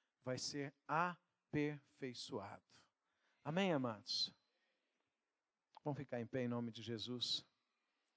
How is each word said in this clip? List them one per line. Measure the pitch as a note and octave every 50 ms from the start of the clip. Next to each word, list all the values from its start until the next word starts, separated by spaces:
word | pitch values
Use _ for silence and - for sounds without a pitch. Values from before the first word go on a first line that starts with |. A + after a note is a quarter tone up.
| _ _ _ _ _
vai | B2+ B2+ B2
ser | - - - D3 C#3 C#3 - _ _ -
aperfeiçoado. | C#3+ D#3 F3 F3+ F3 - _ _ _ _ _ _ - D3 D3 D3 D3+ C#3+ - _ _ - C#3 C3 A#2+ - - - C#3 A2 G2 G2+ - F#2 - _ - - - _ _ _ _ _ _ _ _ _ _ _ -
Amém, | C#3+ D#3 F3+ G3+ F#3+ E3
amados? | C#3 B2+ B2 A2 G#2 G#2+ - - - - - - - _ _ _ _ _ _ _ _ _ _ _ _ _ _ _ _ _ _ _ _ _ _ _ _ _ _ - - -
Vamos | D3+ C#3+ B2+
ficar | C#3+ - - A#2+
em | A#2 A#2
pé | - C3+ B2
em | A#2+
nome | A#2+ A#2+ A#2 A#2
de | A2 A#2 A2
Jesus. | A2 A#2 A2 G2 A2+ B2 B2 A2+ - - - - - _ _ _ _ _ _ _ _ _ _ _ _ _